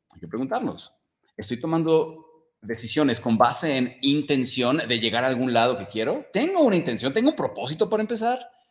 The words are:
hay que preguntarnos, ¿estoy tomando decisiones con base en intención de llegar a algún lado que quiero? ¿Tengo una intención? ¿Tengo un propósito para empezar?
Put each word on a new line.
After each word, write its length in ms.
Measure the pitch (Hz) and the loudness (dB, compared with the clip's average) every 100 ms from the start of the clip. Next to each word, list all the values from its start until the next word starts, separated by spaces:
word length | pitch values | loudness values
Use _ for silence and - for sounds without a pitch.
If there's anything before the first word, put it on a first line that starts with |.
| _ | _
hay 100 | - | -20
que 80 | 82 | -10
preguntarnos, 680 | 110 135 233 - 82 - _ _ _ _ - | -6 -4 -4 -4 -8 -14 _ _ _ _ -14
¿estoy 220 | 98 123 | -10 -6
tomando 920 | 160 165 160 160 - - - _ _ _ | -2 -2 2 2 0 -6 -20 _ _ _
decisiones 580 | 107 113 117 151 143 113 | -10 -8 -4 0 2 2
con 160 | 123 113 | 2 4
base 400 | 123 - 160 131 | 4 2 0 0
en 200 | 123 - | -2 -2
intención 760 | 139 147 143 139 120 127 123 147 | 0 2 2 0 0 0 0 0
de 220 | 117 117 | 0 0
llegar 240 | 113 113 | 0 2
a 20 | 131 | 0
algún 260 | 123 127 | 0 2
lado 240 | 120 120 123 | 4 4 2
que 120 | 92 | -4
quiero? 380 | 110 113 254 - | -4 -2 -2 -4
¿Tengo 300 | 196 320 392 | -2 0 4
una 140 | 269 180 | 4 4
intención? 360 | 151 113 123 | 0 -2 -2
¿Tengo 180 | 214 262 | 2 2
un 60 | 320 | 2
propósito 540 | 151 - 123 160 208 | -2 -4 -6 -2 0
para 120 | 214 | 0
empezar? 380 | 214 226 233 254 - _ _ | -2 -2 -2 -4 -6 _ _